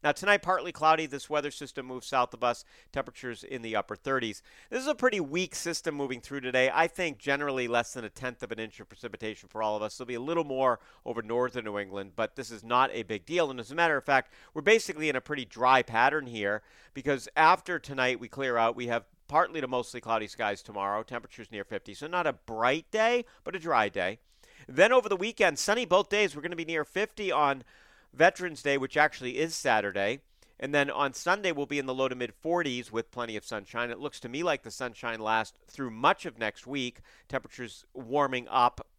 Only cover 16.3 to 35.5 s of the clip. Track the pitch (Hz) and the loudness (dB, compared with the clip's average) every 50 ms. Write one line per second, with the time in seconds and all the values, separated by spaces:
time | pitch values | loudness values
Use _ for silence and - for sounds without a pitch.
16.3 | 117 110 101 98 104 107 _ _ _ - - - _ 139 131 139 139 131 117 - | -8 -4 -2 -2 -2 -2 _ _ _ -20 -20 -16 _ -6 -2 -2 -2 -2 -2 -4
17.3 | _ 151 156 160 180 - - - 180 156 - - 143 135 127 127 127 110 120 120 | _ 6 8 8 6 6 2 -6 -8 -8 -6 -8 -2 0 0 0 0 -2 -6 -14
18.3 | - 139 135 131 120 117 113 113 117 123 123 120 120 117 - _ _ _ _ _ | -8 -6 -4 0 2 4 4 2 2 0 -4 -2 -2 -2 -4 _ _ _ _ _
19.3 | 139 156 170 - 160 160 139 123 127 123 120 - - 123 - 113 113 110 107 101 | 2 2 2 2 0 -6 -4 -2 -2 -4 -4 -4 -10 -14 -4 -2 -2 -2 -2 -4
20.3 | - - 117 104 101 98 - - 104 101 98 98 101 107 113 - 127 120 - - | -6 -4 -2 -2 -2 -4 -8 -12 -6 -4 -2 -2 -2 -2 -4 -6 -10 -10 -10 -12
21.3 | - - 113 - 113 104 98 _ 107 98 _ - 101 - 143 156 175 180 170 156 | -18 -18 -18 -12 -10 -10 -10 _ -8 -8 _ -10 -14 -12 -10 -4 -2 0 0 0
22.3 | 131 - _ - 113 110 117 123 139 160 - _ - 214 220 226 240 240 233 - | -2 -2 _ -10 -2 2 4 4 4 2 -2 _ -2 0 2 2 2 0 -2 -6
23.3 | _ _ _ - 170 190 156 170 151 117 107 101 - 98 90 92 107 - _ _ | _ _ _ -10 -10 -8 -2 2 4 4 4 4 2 0 -2 -2 -2 -6 _ _
24.3 | _ _ - _ _ - - - 131 135 185 202 254 254 - 208 196 180 185 226 | _ _ -20 _ _ -20 -20 -8 4 6 6 8 8 6 6 4 -2 0 -2 -4
25.3 | 233 - 208 180 147 135 - - 208 240 247 170 180 190 202 - 202 208 208 180 | 2 4 4 4 4 0 0 0 0 0 2 4 4 4 4 2 2 2 2 2
26.3 | 139 147 143 175 175 165 165 156 165 156 147 - - 185 208 214 _ - 214 185 | 0 -6 -8 -8 -6 -6 -6 -4 -2 -2 -2 -2 -2 -4 -4 -4 _ -6 -4 0
27.3 | 151 143 151 139 139 135 120 _ _ _ - _ _ _ _ _ _ 131 160 180 | 2 4 4 4 2 0 -6 _ _ _ -20 _ _ _ _ _ _ 6 6 6
28.3 | 190 - 180 180 156 - - 143 139 139 131 135 - 151 151 151 - - 127 123 | 6 4 -8 -8 -8 -4 0 0 0 2 0 0 4 4 4 4 2 -4 -8 -6
29.3 | 107 123 156 165 156 - - 139 117 110 101 101 92 98 98 101 120 139 _ _ | -2 -2 -2 -2 -4 -2 2 4 4 4 2 0 -2 0 0 0 -2 -4 _ _
30.3 | _ _ - _ _ _ - 135 143 147 143 143 - - 143 139 131 - - 175 | _ _ -20 _ _ _ -6 0 2 2 2 2 0 0 0 -2 -2 -4 0 0
31.3 | 185 202 202 185 160 143 143 135 147 143 135 131 131 131 135 131 127 123 123 117 | 0 2 0 -2 -2 -2 -4 -4 -4 -4 -2 -4 0 0 0 0 0 -4 -6 -6
32.3 | 104 _ _ 156 170 175 170 143 123 123 120 - 110 113 113 _ - 123 120 117 | -8 _ _ -2 0 0 0 0 -2 -4 -8 -4 -4 -6 -6 _ -8 -8 -6 -6
33.3 | 110 104 - - 117 107 98 - - 120 120 120 117 92 135 143 - - - 120 | -6 -8 -8 -8 -10 -10 -10 -8 -4 -4 -4 -4 -6 -8 -10 -10 -10 -10 -12 -10
34.3 | 117 143 170 175 151 135 _ 113 - - 131 123 113 - - 117 113 110 110 107 | -6 -4 0 0 -2 -2 _ -14 -10 -8 -8 -10 -10 -8 -6 -6 -6 -4 0 2
35.3 | 110 113 110 - | 2 2 0 -2